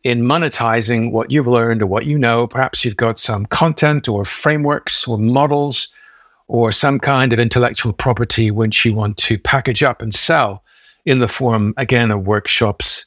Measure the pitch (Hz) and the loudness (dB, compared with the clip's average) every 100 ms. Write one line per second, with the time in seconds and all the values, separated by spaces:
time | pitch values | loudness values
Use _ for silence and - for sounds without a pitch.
0 | 131 120 120 160 156 - 117 113 107 117 | 0 0 2 0 -2 -2 0 0 0 0
1 | 117 110 117 143 120 120 117 113 101 101 | 0 -2 0 0 2 2 2 0 0 0
2 | - 147 120 117 120 131 131 - 123 101 | 0 0 2 2 0 -2 -4 -2 -6 0
3 | 113 110 - 104 104 - 165 156 151 147 | -2 -2 -4 -4 -4 0 0 2 0 0
4 | - 101 101 - 151 151 143 147 - - | -2 -4 -4 -2 0 0 0 -2 -4 -6
5 | - 110 110 131 147 147 143 127 - - | -4 0 2 2 2 0 0 -4 -6 -12
6 | - - _ _ - 120 113 107 143 139 | -20 -20 _ _ -4 0 0 2 0 0
7 | - 135 131 117 117 123 120 - 117 - | 2 2 2 2 2 2 0 0 -4 -2
8 | 131 110 120 - 110 104 110 - 120 107 | -2 0 -2 0 0 2 0 2 0 0
9 | 104 101 - 110 - 135 - 117 143 - | -2 -4 -2 -2 0 0 0 0 0 0
10 | 113 - - 160 113 98 _ _ - _ | -6 -4 0 2 0 -4 _ _ -20 _
11 | - 131 117 - 127 113 104 107 120 123 | 0 2 2 0 0 2 0 -2 0 2
12 | 113 104 95 104 - - 110 101 - - | 2 0 0 -2 0 0 0 -2 -6 -8